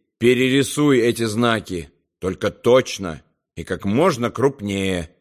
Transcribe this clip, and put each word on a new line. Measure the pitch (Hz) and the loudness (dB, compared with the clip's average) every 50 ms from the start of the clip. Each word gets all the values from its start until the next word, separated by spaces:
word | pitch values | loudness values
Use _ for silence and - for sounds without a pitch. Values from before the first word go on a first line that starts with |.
| _ _ _ | _ _ _
Перерисуй | - 117 123 127 123 131 127 131 139 123 - - 147 147 143 135 120 | 2 4 4 4 4 2 2 2 0 0 0 0 0 2 4 4 4
эти | 113 120 110 117 117 | 4 2 0 0 -2
знаки. | 110 104 117 120 117 113 104 - - 92 85 76 - _ _ _ _ _ _ | -2 0 0 0 0 0 -2 -4 -6 -8 -10 -10 -12 _ _ _ _ _ _
Только | - 95 92 - 107 101 | -6 -6 -6 -4 -4 -6
точно | - - - 120 123 131 123 - - - 95 87 76 65 - _ _ _ _ _ _ | -4 -2 2 4 4 4 4 0 -6 -10 -10 -10 -10 -12 -16 _ _ _ _ _ _
и | 85 82 | -12 -8
как | - 92 82 - | -8 -8 -6 -4
можно | 98 104 135 175 190 139 113 120 110 | -2 0 0 0 0 0 -2 -4 -6
крупнее. | - - 123 143 135 - 101 101 98 98 95 95 92 87 80 - _ _ | -2 -2 -2 -2 -2 -4 -8 -6 -4 -4 -2 -2 -4 -4 -6 -10 _ _